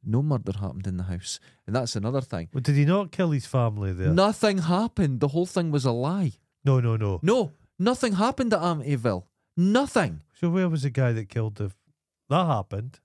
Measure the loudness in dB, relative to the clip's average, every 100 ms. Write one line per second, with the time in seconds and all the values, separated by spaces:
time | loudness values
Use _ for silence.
0 | 0 0 2 -2 -2 -6 -6 -6 -6 -6
1 | -4 -6 -8 -12 -14 _ -4 -4 -2 -4
2 | -4 -4 -4 -8 -6 -4 0 2 4 2
3 | 0 -2 0 0 -2 0 0 0 -4 -2
4 | 2 4 4 4 0 2 0 0 0 0
5 | 0 2 0 0 -2 0 0 0 0 0
6 | -2 0 -2 -4 _ _ 2 2 2 0
7 | 0 0 2 2 0 -6 _ _ 0 2
8 | 0 2 0 0 0 2 0 -2 -2 0
9 | 0 -2 -6 _ _ 0 2 4 2 0
10 | 0 -4 -16 _ 0 0 0 0 -2 0
11 | 0 0 -4 -4 -4 -4 -8 -8 _ _
12 | _ _ _ 0 2 0 -2 -8 -10 -14